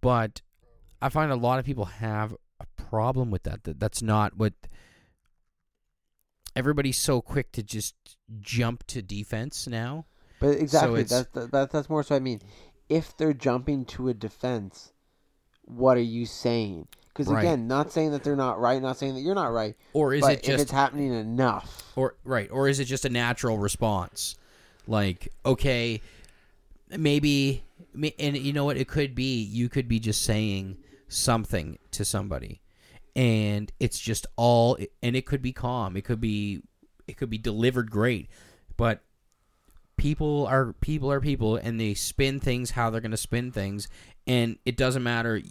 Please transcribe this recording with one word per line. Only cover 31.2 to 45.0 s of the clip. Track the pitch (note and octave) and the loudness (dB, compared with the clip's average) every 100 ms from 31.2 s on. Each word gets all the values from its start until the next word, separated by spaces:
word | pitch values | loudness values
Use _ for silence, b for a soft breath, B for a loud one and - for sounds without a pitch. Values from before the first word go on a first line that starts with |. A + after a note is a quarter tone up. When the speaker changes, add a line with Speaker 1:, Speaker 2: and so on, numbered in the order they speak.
| - A#2 G#2+ G2+ D2+ - _ | 2 2 0 -4 -4 -12 _
Speaker 1:
to | - | -6
somebody, | G2+ G#2 G2 C#2+ A1+ - _ b b b b - | -4 -2 -4 -6 -8 -14 _ b b b b 2
and | B2+ A2 G#2+ G#2 G#2 - | 4 4 2 -2 -4 -2
it's | B2 - | -2 -2
just | - A2+ - - | -4 -4 -4 2
all, | A#2+ A#2+ A#2 B2+ G2 _ | 4 6 6 2 -4 _
and | A#2+ B2+ | -2 -2
it | |
could | - C#3+ | -2 -4
be | B2 | -4
calm. | B2+ B2 B2 G2+ F#2 | -4 -4 -2 -4 -6
It | |
could | - A2+ | -4 -2
be, | A2+ G#2 G#2 F#2+ - _ _ _ - | 0 -2 -4 -6 -10 _ _ _ -18
it | - | -8
could | C3 | -6
be | G#2+ | -4
delivered | A2+ G#2+ A#2+ B2+ A2+ | -4 2 2 2 -2
great, | A2 A#2 A2+ - b b b b - | 2 2 0 -6 b b b b 0
but | A#2 G#2+ _ _ _ _ _ _ _ - _ - | 0 0 _ _ _ _ _ _ _ -20 _ 0
people | D3 D3+ D3+ D3 C#3 | 0 2 0 0 2
are, | C3+ B2+ - | 2 2 -2
people | - D3+ C3 | -2 0 0
are | C#3 | 0
people, | D3 C3+ A2 | 0 0 0
and | A2+ - A2+ | 0 -2 -2
they | A2 | -2
spin | G2+ - - C3+ C3+ | -2 -4 0 0 2
things | C#3 B2 B2 | 0 0 -2
how | - A#2 | -2 0
they're | A2+ | -2
gonna | A2+ A2 | -4 -6
spin | - B2 B2 | -2 -2 -2
things, | B2 G2 G2+ G2+ B B B - | -4 -4 -6 -10 B B B 0
and | B2+ A#2 - | 2 2 -2
it | - A#2+ | -4 0
doesn't | C3 B2+ | 2 2